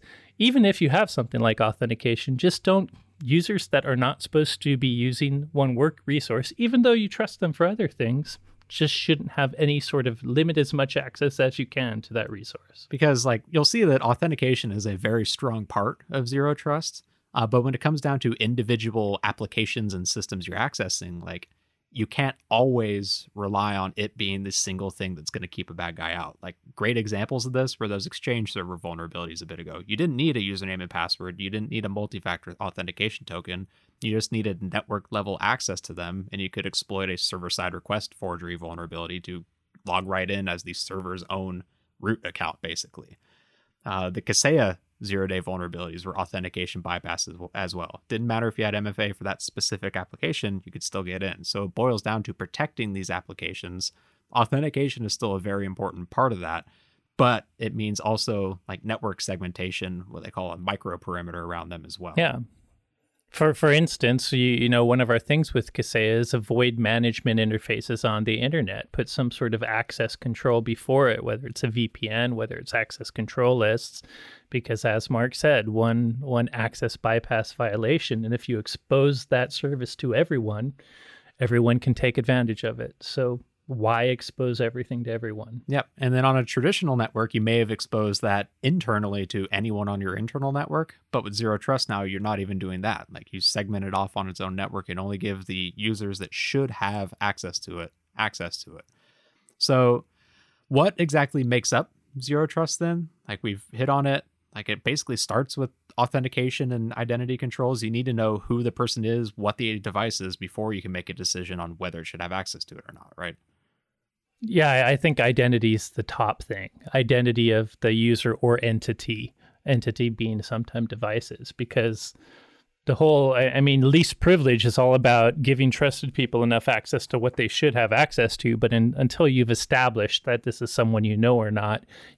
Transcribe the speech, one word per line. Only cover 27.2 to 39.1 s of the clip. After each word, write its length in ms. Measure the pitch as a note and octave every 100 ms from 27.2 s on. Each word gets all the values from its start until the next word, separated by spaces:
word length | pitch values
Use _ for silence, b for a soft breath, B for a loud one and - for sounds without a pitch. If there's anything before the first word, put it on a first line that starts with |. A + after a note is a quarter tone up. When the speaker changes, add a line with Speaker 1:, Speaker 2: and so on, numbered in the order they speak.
| A2 C3 A#2+
Speaker 2:
of 80 |
this 260 | B2+ C3 -
were 80 | A2
those 180 | G2+ F2
Exchange 460 | - - A#2+ G#2+
server 260 | G2+ F2+ F2+
vulnerabilities 640 | E2+ E2+ E2+ F2 E2+ E2
a 40 | D#2+
bit 140 | E2
ago. 220 | D#2+ D#2+ G2
You 100 | G#2+
didn't 200 | E3+ B2+
need 200 | D#3 B2
a 60 |
username 400 | G2 G2 F#2+ F#2
and 80 | F2+
password. 500 | - E2+ - F#2 F2
You 100 | F#2+
didn't 200 | G#2+ G#2+
need 160 | A2+ G#2
a 40 |
multi-factor 680 | G2 G#2 G2+ F2+ F2 - F2
authentication 640 | G2 F2 F2 - G#2+ - -
token. 420 | F2+ F2 F2+ F#2+ _ _ -
You 100 | A2
just 200 | G#2+ -
needed 420 | A2+ G#2+ F2 F#2+
network 320 | G#2 - G#2 -
level 260 | G#2 G2 F#2+
access 400 | G2+ A#2+ - F2+
to 120 | -
them, 340 | E2+ E2+ F#2 F#2+
and 100 | G2
you 80 | F#2+
could 160 | - F#2+
exploit 440 | - - G2 F#2+
a 80 | F2+
server-side 560 | - F#2 F2 - F2+
request 400 | F2+ - G#2 -
forgery 420 | - F#2+ F2 F2 F2
vulnerability 640 | E2+ E2+ E2+ E2 E2+